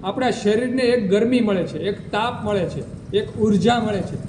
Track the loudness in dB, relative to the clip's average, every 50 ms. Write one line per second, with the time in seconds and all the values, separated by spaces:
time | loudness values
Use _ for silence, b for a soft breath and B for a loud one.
0 | -6 -6 -4 -2 -2 -2 -2 0 0 2 2 2 0 0 0 2 2 2 2 2
1 | 2 2 2 4 4 4 4 4 4 4 2 0 0 -2 -4 -4 -4 -4 -4 -4
2 | -8 -4 -2 -2 -2 -2 -4 -4 -4 -2 0 0 0 -2 -4 -8 -8 -10 -12 -14
3 | -12 -4 -2 -2 -2 -2 -2 0 2 4 4 4 4 4 4 4 2 -2 -2 -2
4 | -4 -4 -6 -8 -8